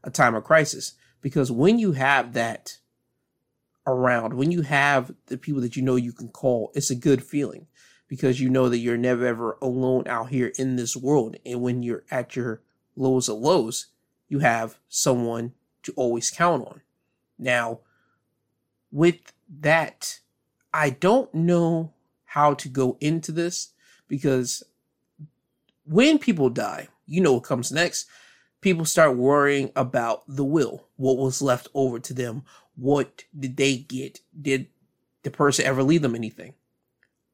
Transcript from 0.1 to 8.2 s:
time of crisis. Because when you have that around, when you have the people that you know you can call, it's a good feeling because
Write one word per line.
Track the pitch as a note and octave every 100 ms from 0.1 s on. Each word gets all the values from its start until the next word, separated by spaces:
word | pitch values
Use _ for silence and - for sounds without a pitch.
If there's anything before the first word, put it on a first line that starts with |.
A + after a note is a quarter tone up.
time | - B2 A2+
of |
crisis. | - D#3+ C#3+ - - - _ _
Because | C3+ D3+ C3
when | A#2 E3+ A#3
you | G#3
have | C3+ C3+ C#3 A#2+
that | A#2+ A#2 A2 - - _ _ _ _ _ _ _ _ _ _ C3+
around, | B2+ B2+ A#2+ A2+ A#2
when | D3+
you | F3
have | C#3+ C#3+ C#3+ C3+ B2+ - _
the | B2
people | - C#3
that | A#2+ C3
you |
know | C3 B2+
you | A#2+
can | A#2+ A#2
call, | - C3+ A#2+ G#2+ C#3
it's | -
a | B2+
good | D3 C3
feeling | - D3 B2+ - - _ _ _ _
because | C3